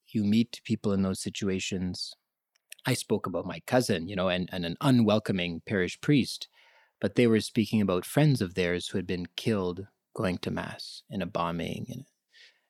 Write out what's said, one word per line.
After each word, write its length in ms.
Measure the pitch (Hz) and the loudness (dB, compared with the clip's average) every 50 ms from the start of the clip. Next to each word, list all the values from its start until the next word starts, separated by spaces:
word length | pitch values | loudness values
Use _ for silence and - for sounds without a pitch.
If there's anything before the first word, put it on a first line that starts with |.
| _ _ | _ _
you 160 | - 110 104 | -2 0 2
meet 360 | 101 107 113 117 - - - _ | 4 4 4 4 2 -2 -16 _
people 280 | - 113 - - 107 98 | -4 -4 -2 0 0 0
in 100 | 95 98 | 2 2
those 180 | 95 95 - | 0 0 -2
situations. 920 | - 104 - - 107 98 95 95 - - 101 90 92 92 87 - - - - _ _ _ _ _ _ _ _ _ _ _ - _ - | -6 -8 -6 -4 -2 -2 -2 -2 -4 -4 -4 -4 -4 -4 -4 -6 -8 -10 -12 _ _ _ _ _ _ _ _ _ _ _ -20 _ -4
I 100 | 131 123 | -2 -2
spoke 320 | - - - 110 98 - | -2 0 -2 -2 -2 -2
about 200 | 101 87 87 90 | -2 -4 -4 -6
my 140 | 90 87 85 - | -6 -10 -10 -6
cousin, 420 | - 123 131 123 - 104 85 82 90 | 0 2 2 2 2 0 -2 -2 -4
you 80 | 104 | -4
know, 120 | 90 92 92 | -2 0 0
and, 200 | 90 90 92 - - | 0 0 -2 -4 -4
and 120 | 92 87 | -6 -4
an 120 | 82 85 - | -4 -6 0
unwelcoming 840 | 156 143 131 120 113 104 104 107 - - 98 92 87 87 85 80 - | 2 4 6 6 6 6 6 4 2 0 -2 0 0 -2 -4 -6 -6
parish 340 | - 110 95 90 85 - - | -2 0 0 0 0 -2 -6
priest, 480 | - - 147 135 92 - - - - - _ _ _ _ _ _ _ _ _ _ | 0 2 4 4 4 0 -4 -12 -12 -16 _ _ _ _ _ _ _ _ _ _
but 140 | - 98 - | -4 -2 2
they 140 | - 123 117 | 4 4 6
were 120 | 113 107 | 6 4
speaking 400 | - - - 117 104 - - 107 | 2 0 0 0 0 2 2 2
about 240 | 101 95 90 90 - | 2 2 2 0 -2
friends 380 | - - 143 151 151 135 - 104 | 0 2 4 6 6 4 4 0
of 120 | 87 90 | -2 -2
theirs 340 | 92 90 87 87 87 - - | -2 0 0 0 -2 -4 -4
who 100 | - 101 | -4 -6
had 80 | 90 | -4
been 200 | 95 92 90 87 - _ | -2 -4 -6 -6 -8 _
killed 500 | - - 120 110 101 92 90 90 92 95 - _ _ _ _ _ | -4 -2 0 0 0 0 -2 -4 -6 -10 -14 _ _ _ _ _
going 220 | - 110 92 90 - | -4 -2 -2 -2 -2
to 120 | - - | -4 -6
Mass 520 | 90 85 85 90 - - - - - - _ _ | -6 -6 -6 -8 -10 -12 -14 -16 -16 -18 _ _
in 140 | - 98 87 | -6 -6 -6
a 40 | |
bombing. 600 | 92 - 85 85 85 85 85 80 85 90 - - - | -4 -2 -2 -2 -2 -2 -4 -4 -6 -6 -8 -8 -10
And, 140 | - 131 - _ _ _ _ _ _ - - - _ _ _ _ | -10 -12 -14 _ _ _ _ _ _ -20 -20 -20 _ _ _ _